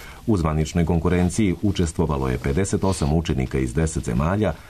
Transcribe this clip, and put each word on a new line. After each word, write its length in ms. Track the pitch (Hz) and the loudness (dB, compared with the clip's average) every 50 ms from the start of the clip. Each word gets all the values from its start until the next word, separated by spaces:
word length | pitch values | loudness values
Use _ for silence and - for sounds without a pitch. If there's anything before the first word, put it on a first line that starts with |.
| - - - - - | -18 -18 -18 -6 -2
U 100 | 120 107 | 0 2
zvaničnoj 480 | 90 78 78 78 78 78 - - 87 85 | 2 2 2 0 0 0 0 0 0 2
konkurenciji 720 | 78 87 82 78 87 90 90 90 87 - - 107 95 82 - | 2 2 2 2 2 2 2 2 2 2 2 2 2 0 0
učestvovalo 680 | - 101 95 - 87 80 - - 85 76 73 67 67 65 | 0 0 0 0 0 0 0 0 0 0 0 0 0 -2
je 80 | 62 | -2
pedeset 460 | 62 - - - 92 98 - - 87 - | -2 -2 0 0 0 0 0 0 0 0
osam 300 | 95 92 - 80 69 80 | 0 0 0 0 2 2
učenika 460 | 85 80 80 76 65 64 64 - 69 | 2 2 0 0 -2 -2 -2 -2 -2
iz 140 | 65 62 60 | -2 -2 0
deset 300 | 80 80 78 - - - | 0 0 0 -2 -4 -4
zemalja, 500 | - 58 64 76 82 98 107 107 85 - - - | -2 0 0 0 0 0 0 0 -2 -2 -4 -10